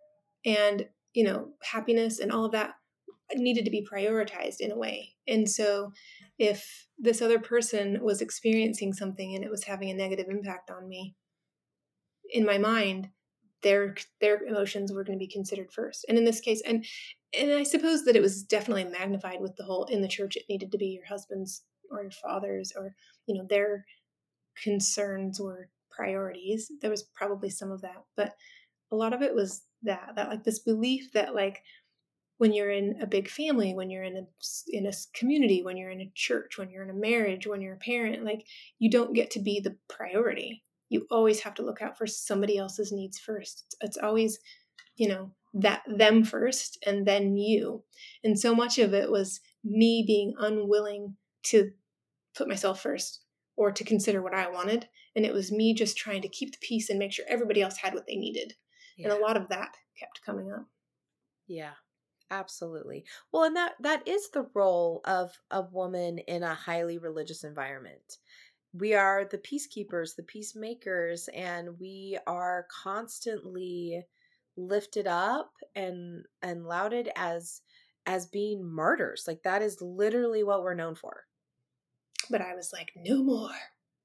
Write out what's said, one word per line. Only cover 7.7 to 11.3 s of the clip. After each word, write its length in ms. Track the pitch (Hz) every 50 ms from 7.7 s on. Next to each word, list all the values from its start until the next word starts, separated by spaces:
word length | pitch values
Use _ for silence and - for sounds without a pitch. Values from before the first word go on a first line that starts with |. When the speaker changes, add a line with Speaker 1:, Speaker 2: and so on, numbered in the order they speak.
| - 208 202 202 202 - -
Speaker 1:
was 180 | 220 202 196
experiencing 720 | 226 226 - - - 226 220 220 220 226 220 - 202 196 190
something 420 | 190 214 196 190 190 190 190 190
and 80 | 190 196
it 60 | 214
was 140 | 214 196 -
having 240 | - 202 190 196 190
a 40 | 185
negative 320 | 190 196 190 190 190 185 185
impact 420 | 196 208 202 196 185 180 - -
on 180 | 185 185 185 185
me, 260 | 185 185 190 190 - _ _ _